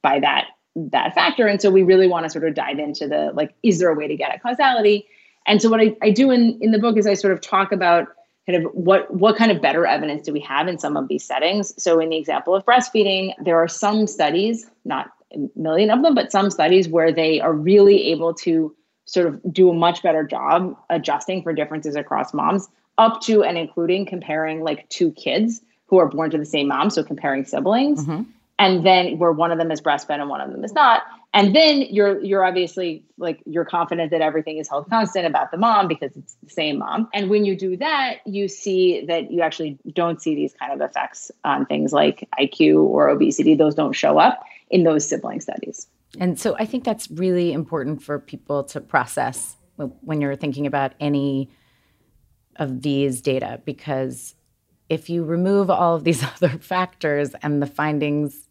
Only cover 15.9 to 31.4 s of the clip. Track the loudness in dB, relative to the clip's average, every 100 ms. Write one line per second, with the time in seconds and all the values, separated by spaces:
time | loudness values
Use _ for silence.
15.9 | 4 4 2 2 0 0 2 4 4 4
16.9 | 2 2 2 0 2 0 0 4 8 8
17.9 | 6 4 0 -2 -2 -2 0 -2 _ _
18.9 | _ -4 0 0 -2 -6 4 4 6 0
19.9 | 2 0 0 0 -4 0 0 0 -8 _
20.9 | -4 -2 -4 -4 -6 -4 -4 -4 -6 -6
21.9 | -6 -4 -4 -4 -2 -2 -2 -4 _ _
22.9 | 2 2 2 2 2 2 -2 -6 -4 -2
23.9 | -2 -2 -8 -6 -4 -4 -4 -6 -8 _
24.9 | -2 -2 -2 -4 0 -2 -4 _ _ _
25.9 | 4 4 0 -4 -4 -4 -2 -2 0 0
26.9 | -2 -6 -6 -4 -4 -4 -4 0 0 0
27.9 | -2 -4 -6 -8 _ _ 0 2 4 4
28.9 | 4 2 0 0 2 0 0 -2 -2 -2
29.9 | -2 -4 -6 -6 -8 -8 -10 -4 2 4
30.9 | 4 -2 -20 _ 2